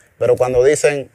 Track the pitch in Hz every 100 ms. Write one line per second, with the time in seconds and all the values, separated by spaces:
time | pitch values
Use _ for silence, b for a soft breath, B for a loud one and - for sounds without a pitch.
0 | b _ 117 120 127 127 135 147 147 143
1 | -